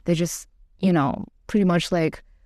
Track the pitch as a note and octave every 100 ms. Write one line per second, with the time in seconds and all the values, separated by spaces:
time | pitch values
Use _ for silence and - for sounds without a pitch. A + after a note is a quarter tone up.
0 | - E3 E3+ - - _ - - F#3+ E3+
1 | C#3 - - _ _ G#3+ F#3 F3 - F3
2 | D#3+ - - _